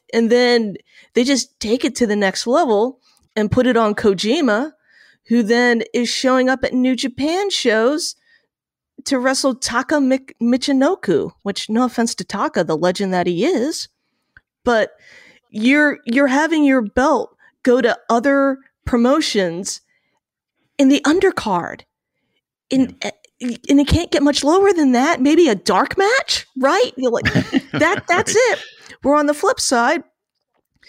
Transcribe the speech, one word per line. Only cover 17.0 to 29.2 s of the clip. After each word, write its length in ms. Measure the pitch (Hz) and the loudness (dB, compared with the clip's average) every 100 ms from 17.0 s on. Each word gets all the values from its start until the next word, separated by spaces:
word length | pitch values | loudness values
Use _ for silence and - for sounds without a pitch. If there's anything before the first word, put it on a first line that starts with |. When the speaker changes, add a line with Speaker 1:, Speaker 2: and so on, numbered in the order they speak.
| 285 277 - _ _ _ | 0 0 -4 _ _ _
Speaker 1:
go 180 | - 247 | 0 2
to 160 | - - - | 2 -2 -2
other 480 | 233 262 277 269 269 _ _ | 0 2 2 0 -2 _ _
promotions 960 | - 240 240 311 294 214 180 170 196 - _ _ _ _ _ _ _ _ _ - | -4 0 2 2 0 -2 -2 -4 -10 -12 _ _ _ _ _ _ _ _ _ 0
in 120 | 269 | 2
the 120 | 285 285 | 4 2
undercard. 760 | 349 381 - 220 175 - - _ _ _ _ _ _ _ _ - | 2 2 0 -4 -4 -6 -12 _ _ _ _ _ _ _ _ -4
In, 280 | 262 262 - | 0 0 -4
Speaker 2:
Yeah. 80 | 208 - _ _ | -12 -12 _ _
Speaker 1:
eh, 160 | 247 233 - | -10 -6 2
and 80 | 285 | 2
it 60 | 285 | 4
can't 240 | 302 349 | 0 0
get 140 | 320 | 0
much 180 | 285 285 | 2 0
lower 300 | 285 370 392 | 2 4 4
than 180 | 349 277 | 4 2
that. 300 | 240 285 330 | 2 0 2
Maybe 280 | 262 320 330 | 2 4 4
a 60 | |
dark 420 | 202 - 190 277 - | 2 0 0 0 0
match, 500 | 392 539 - - - 262 | 0 0 -2 -6 -8 -2
right? 320 | 262 370 508 - | 0 2 0 -2
You're 160 | 254 | -2
like, 200 | 220 - | -2 -2
Speaker 2:
<laughs> 400 | - - 269 - | -2 -2 -2 -2
Speaker 1:
that, 320 | - 311 403 - | 0 0 0 -2
that's 260 | 349 - | -2 0
Speaker 2:
Right. 240 | 403 494 - | 2 2 0
Speaker 1:
it. 40 | - - - - | -6 -20 -20 -6
We're 120 | 262 | 0
on 100 | 294 | 2